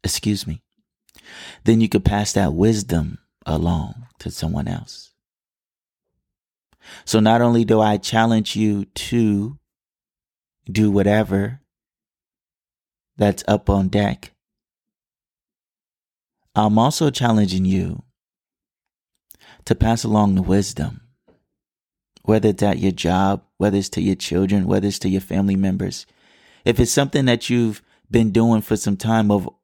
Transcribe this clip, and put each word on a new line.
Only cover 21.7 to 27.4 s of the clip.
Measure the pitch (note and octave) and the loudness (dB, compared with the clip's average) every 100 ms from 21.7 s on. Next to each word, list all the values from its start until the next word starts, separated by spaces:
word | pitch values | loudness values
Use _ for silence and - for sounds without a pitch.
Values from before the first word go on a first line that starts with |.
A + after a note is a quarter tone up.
| _ _ _ _ _ | _ _ _ _ _
whether | - A2 G#2+ | 0 2 2
it's | F#2+ | 2
at | G#2 D#2+ | 0 2
your | G2 | -2
job, | F2 E2 F#2 G2 G2 _ _ | 0 0 0 0 -2 _ _
whether | G#2 G2 | 0 0
it's | F#2+ | -2
to | - | -4
your | F#2+ F#2+ | -2 -2
children, | - F2 G2 G2+ F#2 | -2 -2 0 0 0
whether | G2 G2+ | 0 -2
it's | G2 | -4
to | G2 | -2
your | F#2+ | -4
family | - F2 G2 G2 | -2 -2 0 0
members. | F#2+ F#2+ F#2+ - - _ _ _ _ _ | 0 -2 -6 -8 -18 _ _ _ _ _
If | - A#2+ | -2 0
it's | A#2+ | 0
something | - C#3 D3 | 0 0 0
that | B2+ A#2+ | 0 0